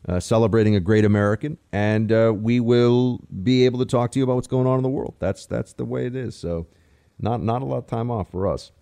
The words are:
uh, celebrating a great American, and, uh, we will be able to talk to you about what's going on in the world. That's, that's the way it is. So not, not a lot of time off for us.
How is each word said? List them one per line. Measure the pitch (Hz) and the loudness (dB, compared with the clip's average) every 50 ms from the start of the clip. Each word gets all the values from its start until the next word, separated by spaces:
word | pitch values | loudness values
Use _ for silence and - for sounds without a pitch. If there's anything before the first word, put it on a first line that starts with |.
| - - | -6 -4
uh, | 87 90 | -4 -4
celebrating | - - 117 113 117 107 92 113 107 107 104 | 0 0 2 2 2 4 4 4 4 4 2
a | 101 | 2
great | 85 92 110 107 107 | 2 2 4 4 4
American, | 104 104 104 104 101 107 - - 151 151 - _ _ | 4 4 4 2 2 0 -2 -6 -10 -10 -12 _ _
and, | - 101 104 107 107 110 113 104 | -4 -2 0 0 0 0 2 2
uh, | 113 113 113 113 110 | 2 4 4 2 2
we | 98 107 113 120 123 | 0 0 0 0 0
will | 117 113 120 120 120 120 120 123 123 127 120 - - _ - 95 | 2 4 4 4 4 4 4 2 2 0 -2 -6 -10 _ -12 -4
be | 92 127 127 127 127 | 0 2 4 4 4
able | 127 123 123 | 4 2 0
to | 127 | -2
talk | - - 123 120 117 | 0 0 -2 -2 -2
to | - 135 | -2 -2
you | 131 | -2
about | 127 123 | 0 -2
what's | 127 120 - | -2 -2 -2
going | 127 127 127 | -2 0 2
on | 131 131 131 | 2 2 0
in | |
the | 131 131 | 0 -2
world. | 135 - - - - _ | -4 -4 -6 -8 -8 _
That's, | - 92 98 - - | -4 -4 -4 -6 -8
that's | _ - 117 117 - - | _ -6 -6 -6 -8 -10
the | - 123 | -10 -8
way | 117 123 127 127 | -6 -6 -6 -6
it | 123 123 | -6 -6
is. | 131 127 113 113 | -8 -8 -10 -10
So | - - 85 85 85 85 _ _ _ _ _ _ _ _ _ _ - | -10 -8 -6 -6 -6 -8 _ _ _ _ _ _ _ _ _ _ -8
not, | - 104 120 117 | -6 -4 -4 -2
not | 82 110 117 127 | -2 -4 -4 -4
a | 135 | -4
lot | 135 131 123 | -6 -6 -8
of | 120 | -6
time | - - 113 117 120 | -6 -6 -6 -4 -4
off | 120 110 90 _ | -4 -6 -6 _
for | - 90 95 | -6 -4 -2
us. | 95 71 62 - - _ _ | -2 -4 -4 -8 -16 _ _